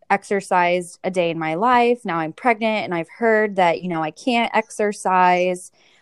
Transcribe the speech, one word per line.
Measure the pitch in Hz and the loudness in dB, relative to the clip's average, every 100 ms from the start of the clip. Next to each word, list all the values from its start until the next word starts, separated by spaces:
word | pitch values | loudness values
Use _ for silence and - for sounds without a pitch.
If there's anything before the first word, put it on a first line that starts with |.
| - | -2
exercised | 196 - 202 - 185 175 180 175 - | -2 0 -4 0 2 2 0 -4 -10
a | 190 | -6
day | 185 170 | -2 -2
in | 160 | -2
my | 160 165 | -4 -2
life. | 240 247 240 240 | 2 2 2 0
Now | 202 165 | -2 -4
I'm | 160 | -4
pregnant | - 254 214 220 214 127 | -2 -2 0 0 -2 -4
and | 170 | -4
I've | 160 | -6
heard | - 233 214 214 190 | -2 0 2 0 2
that, | 170 160 | 2 2
you | 180 | -4
know, | 165 | -4
I | 156 | -6
can't | - - 233 226 214 | -4 -2 0 0 -2
exercise, | 220 - 208 202 190 185 180 180 180 180 - _ _ _ | -2 -2 -4 -2 0 4 4 4 2 -2 -8 _ _ _